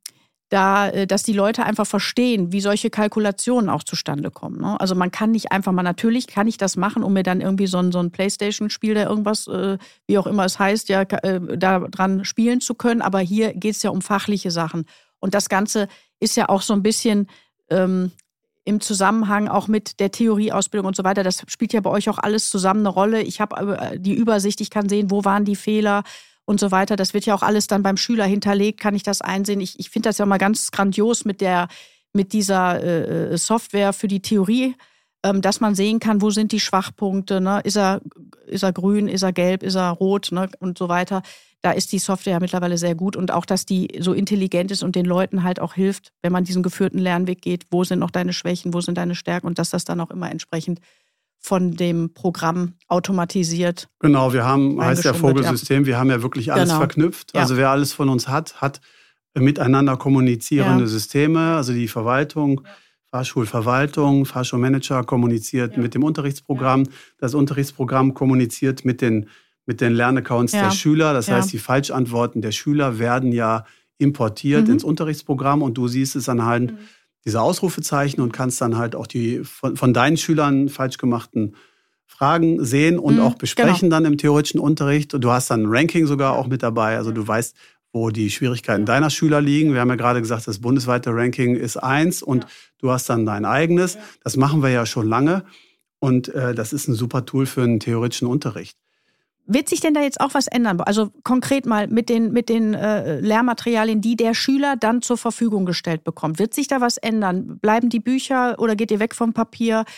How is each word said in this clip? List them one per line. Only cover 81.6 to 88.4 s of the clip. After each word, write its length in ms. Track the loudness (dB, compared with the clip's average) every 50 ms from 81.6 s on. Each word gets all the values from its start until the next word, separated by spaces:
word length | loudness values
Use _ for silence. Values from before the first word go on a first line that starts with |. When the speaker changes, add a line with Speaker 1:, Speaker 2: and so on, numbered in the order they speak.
| -20 _ _ _ _ _ _ _ _
Speaker 2:
Fragen 580 | _ -6 -2 0 2 2 4 4 2 2 2 0
sehen 340 | 0 2 2 4 4 2 2
und 180 | 4 4 4
Speaker 1:
Mhm. 40 | 6
Speaker 2:
auch 120 | 4 4 2
besprechen 520 | 0 -4 -4 0 4 4 4 4 4 4 4
Speaker 1:
Genau. 80 | 4
Speaker 2:
dann 80 | 4 4
im 120 | 4 2 2
theoretischen 400 | 4 4 4 4 2 2 0 0
Unterricht. 560 | 2 2 2 2 2 2 2 0 0 -2 -2
Und 80 | 0
du 80 | 2 2
hast 200 | 2 2 2 0
dann 120 | 0 0
ein 60 | 0 2
Ranking 380 | 2 2 2 2 2 2 2
sogar 260 | 2 2 2 0 0
auch 160 | 0 0 -2 -2
mit 140 | -2 -2
dabei. 340 | -2 0 0 0 0 0 0
Also 160 | -2 -2 -4
du 140 | -4 -4 -2
weißt, 280 | -2 -2 -2 -2 -4 -8 _ -20 -20 _ _ _ _ -6
wo 140 | -4 -2 -2
die 220 | 0 0 -2 -2
Schwierigkeiten 560 | -2 0